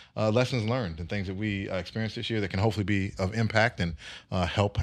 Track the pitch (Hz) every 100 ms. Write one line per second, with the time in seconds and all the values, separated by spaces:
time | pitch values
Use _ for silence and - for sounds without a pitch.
0 | - - 110 113 127 127 107 127 95 80
1 | 85 101 95 95 107 98 98 92 90 110
2 | 110 117 110 113 95 95 110 107 98 101
3 | 95 - 95 110 110 107 117 - 85 80
4 | - - - 92 85 - 101 -